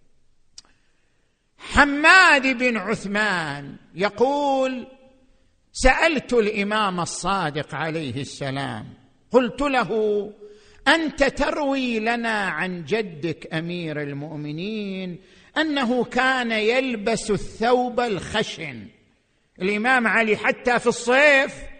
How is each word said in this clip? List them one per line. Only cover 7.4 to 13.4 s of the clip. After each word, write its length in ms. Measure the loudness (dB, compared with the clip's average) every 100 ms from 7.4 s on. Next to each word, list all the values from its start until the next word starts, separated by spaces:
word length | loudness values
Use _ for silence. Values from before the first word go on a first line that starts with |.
| -2 -4 -8 -6
عليه 460 | -6 -6 -6 -8
السلام، 640 | -10 -8 -8 -6 -6 -8 -12 -18 _ _ _
قلت 300 | 2 2 0
له: 300 | 0 0 0 0 0 0 -4 -12 -20 -20 -20 -4 2
"أنت 360 | 2 2 0
تروي 760 | 0 2 -2 0 0 0 0 -2
لنا 440 | -2 -2 -2 -2
عن 400 | -2 -4 -4 -6
جدك 680 | -4 -4 -4 -6 -6 -6